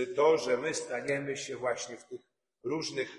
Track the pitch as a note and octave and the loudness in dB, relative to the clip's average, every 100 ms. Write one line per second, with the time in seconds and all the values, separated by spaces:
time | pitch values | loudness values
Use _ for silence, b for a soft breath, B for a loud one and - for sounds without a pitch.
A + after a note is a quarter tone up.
0 | B2+ C3+ D3+ D#3+ B2+ B2 D#3 - - B2 | 0 4 6 6 4 0 0 -4 -4 -4
1 | C3+ C#3 C#3 C3+ - A#2+ B2 A#2+ - A2+ | -2 -2 -2 -6 -6 -4 -2 -2 -6 -12
2 | - B2 _ _ _ _ B2 D#3+ C#3+ C#3 | -12 -16 _ _ _ _ -4 -2 -2 -4
3 | B2+ | -4